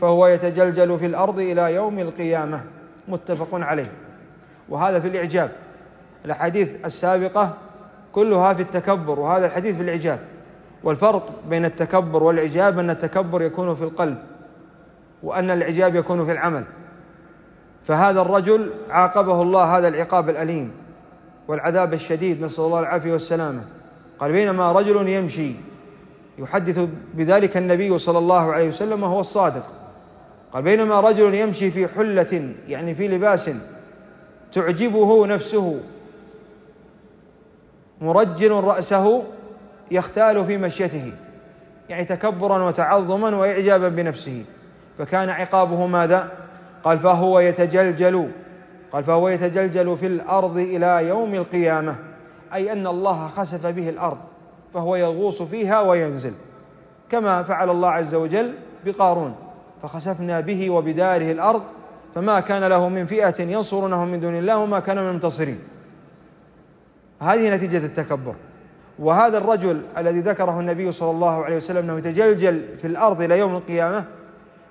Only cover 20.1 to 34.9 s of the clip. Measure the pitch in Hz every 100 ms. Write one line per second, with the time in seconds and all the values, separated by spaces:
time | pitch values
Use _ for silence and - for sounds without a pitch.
20.1 | 185 160 151 160 165 123 - - - -
21.1 | - - - - 151 147 175 180 160 -
22.1 | 160 185 156 160 151 160 170 165 175 160
23.1 | 165 165 165 156 131 104 - - - -
24.1 | - 143 175 208 185 175 180 208 202 196
25.1 | 190 175 139 147 117 - - - - -
26.1 | - - - - 190 175 175 175 160 -
27.1 | 160 160 196 196 185 180 175 202 175 175
28.1 | 170 170 180 160 156 165 156 208 214 196
29.1 | 190 185 208 180 131 - - - - -
30.1 | - - - - 123 151 220 220 208 214
31.1 | 214 208 196 220 156 190 175 180 190 220
32.1 | 196 170 180 135 - - 139 170 151 202
33.1 | 185 208 190 - 123 95 - - - -
34.1 | - - - - 180 170 170 233